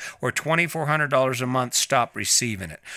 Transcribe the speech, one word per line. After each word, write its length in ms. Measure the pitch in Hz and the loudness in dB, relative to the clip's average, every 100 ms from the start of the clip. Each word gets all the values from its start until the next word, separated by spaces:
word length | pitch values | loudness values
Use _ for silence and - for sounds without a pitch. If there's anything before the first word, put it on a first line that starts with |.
| - - | -12 -4
or 100 | 127 | -4
twenty-four 540 | - 143 160 170 165 147 | -2 0 0 0 -2 0
hundred 220 | 156 147 | 0 2
dollars 340 | 135 131 120 | 4 2 0
a 40 | 127 | 0
month 280 | 127 123 | 0 0
stop 420 | - - 135 117 - | 0 2 2 2 -2
receiving 540 | 101 - 120 101 87 | 0 0 0 -4 -8
it? 100 | 78 - | -12 -16